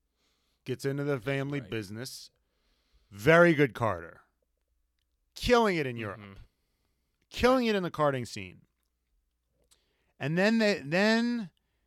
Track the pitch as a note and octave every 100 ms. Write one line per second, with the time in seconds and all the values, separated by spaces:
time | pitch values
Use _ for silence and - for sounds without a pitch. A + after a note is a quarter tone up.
0 | _ _ _ _ _ _ - B2 C#3 C#3
1 | C#3+ C#3 B2+ C#3 C#3 C#3+ B2+ A2+ G2 A2
2 | C3 - - _ _ _ _ _ _ _
3 | _ G2+ A#2 E3 F3 C#3+ C#3+ - A2 F2
4 | E2 - _ _ _ _ _ _ _ _
5 | _ _ _ - - A#3+ A3 E3+ C3+ A#2
6 | G#2+ F#2+ G2+ G2 - _ _ _ _ _
7 | _ _ _ - A#3+ C4 A#3 G3+ E3+ -
8 | D3 C3 A#2 G#2+ F#2 - _ _ _ _
9 | _ _ _ _ _ _ _ _ _ _
10 | _ - C#3 E3 G3+ A3+ G#3 F3+ C3+ E3+
11 | G#3+ A3+ A#3 A#3+ F#3+ _ _ _